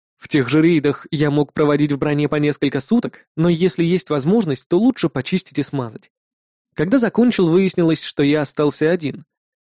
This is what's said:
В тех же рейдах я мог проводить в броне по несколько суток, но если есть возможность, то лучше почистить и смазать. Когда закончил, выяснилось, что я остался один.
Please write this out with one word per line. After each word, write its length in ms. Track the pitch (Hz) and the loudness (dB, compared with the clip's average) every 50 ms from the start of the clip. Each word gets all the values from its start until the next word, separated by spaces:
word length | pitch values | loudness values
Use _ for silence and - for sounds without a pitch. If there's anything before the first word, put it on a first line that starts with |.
| _ _ _ | _ _ _
В 120 | - - - | -18 -8 -2
тех 200 | - 147 123 120 | 0 0 0 2
же 140 | 139 156 | 2 4
рейдах 460 | 156 170 175 147 135 143 131 - - - | 4 4 4 2 2 0 -2 -4 -6 -6
я 220 | 170 143 151 147 | -2 0 0 2
мог 200 | 143 147 143 - | 2 0 0 0
проводить 380 | - - 151 147 147 147 151 143 | 0 0 2 2 2 2 2 0
в 80 | 143 131 | 0 -2
броне 300 | 147 151 147 147 147 143 | -2 -2 -2 0 -2 -2
по 80 | 151 | -2
несколько 440 | 151 147 147 139 - - 135 131 135 | -2 -2 -2 -2 -2 -2 -2 -2 -4
суток, 460 | - - 226 240 - - - - _ _ - | -2 0 0 0 -2 -4 -10 -14 _ _ -4
но 120 | 156 165 175 | -2 0 0
если 340 | 170 160 185 180 - - | 2 2 0 0 0 0
есть 280 | 170 165 185 170 - - | 0 0 0 -2 -2 -2
возможность, 580 | 147 139 127 160 208 233 196 156 131 - - - | -4 -2 0 0 0 0 0 -2 -4 -6 -2 0
то 100 | 165 185 | 0 2
лучше 300 | 226 262 247 - - - | 2 2 0 0 -2 -4
почистить 500 | - 131 - - 185 180 - - - 147 | -2 -4 -4 -4 -4 -4 -4 -6 -6 -6
и 40 | 135 | -6
смазать. 480 | - 147 135 123 110 120 - _ _ _ _ _ _ _ _ _ _ _ _ _ _ - | -4 -4 -6 -8 -8 -12 -18 _ _ _ _ _ _ _ _ _ _ _ _ _ _ -4
Когда 240 | - 151 190 254 269 | -4 0 2 2 2
закончил, 500 | 226 196 - 214 240 247 - - 180 160 | 2 2 2 2 2 2 2 2 2 4
выяснилось, 560 | 165 190 196 185 - 180 170 160 156 - - | 4 4 2 2 0 0 0 0 0 -2 -4
что 180 | - - - | -6 -4 -2
я 200 | 143 143 151 151 | 0 0 0 0
остался 480 | 143 - - - 147 147 - - 151 160 | -2 -4 -2 -2 -2 0 0 0 0 0
один. 340 | 180 180 156 131 - - - _ _ _ _ _ _ _ _ | 0 -2 -4 -6 -10 -10 -18 _ _ _ _ _ _ _ _